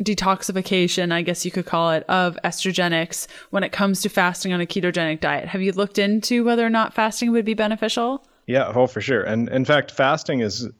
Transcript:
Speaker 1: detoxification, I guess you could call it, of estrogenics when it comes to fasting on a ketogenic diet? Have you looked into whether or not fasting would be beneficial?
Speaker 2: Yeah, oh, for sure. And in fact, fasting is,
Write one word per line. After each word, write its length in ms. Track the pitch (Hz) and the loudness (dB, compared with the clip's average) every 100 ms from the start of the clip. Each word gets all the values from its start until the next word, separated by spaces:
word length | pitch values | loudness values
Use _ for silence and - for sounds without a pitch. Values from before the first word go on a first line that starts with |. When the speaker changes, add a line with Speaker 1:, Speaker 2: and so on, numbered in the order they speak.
Speaker 1:
detoxification, 1080 | 208 202 190 185 - 190 180 190 180 - 175 | -4 0 0 0 -2 -4 0 2 2 2 0
I 100 | 170 | 0
guess 240 | 170 175 180 | -2 -4 -4
you 60 | |
could 140 | 185 170 | -4 -2
call 260 | 170 165 | 0 2
it, 120 | 160 - | 0 0
of 280 | 185 180 170 | 2 2 0
estrogenics 840 | 170 170 190 180 175 165 165 - - - - | -6 -4 -4 0 0 0 -2 -6 -12 -14 -6
when 120 | 196 | -4
it 80 | 185 | -4
comes 300 | - 196 185 | 0 0 2
to 80 | 208 | 0
fasting 440 | - 180 175 190 | 0 0 0 -4
on 80 | 180 | -2
a 40 | 170 | -2
ketogenic 540 | 202 180 175 165 156 | -2 -2 0 -2 -2
diet? 260 | 151 143 170 | -2 -2 -4
Have 140 | 190 | -2
you 100 | 190 | -2
looked 260 | 180 202 208 | 0 -2 0
into 440 | 202 214 - 240 | 2 0 0 0
whether 220 | 233 233 226 | 2 2 2
or 40 | |
not 240 | 226 220 | 2 0
fasting 380 | - 220 214 240 | 0 0 0 0
would 140 | 233 220 | 2 2
be 80 | |
beneficial? 720 | 220 214 220 220 247 240 277 _ _ - | 0 0 0 -2 -2 -2 -4 _ _ 0
Speaker 2:
Yeah, 240 | 127 110 | 0 2
oh, 140 | 113 127 | 2 2
for 140 | - | 2
sure. 200 | 107 120 | 0 0
And 260 | 95 110 117 | 2 0 2
in 160 | 131 131 | 2 4
fact, 260 | 147 - | 2 2
fasting 500 | - 135 156 - 139 | 0 2 2 0 0
is, 260 | 110 95 120 - | 0 -2 -8 -12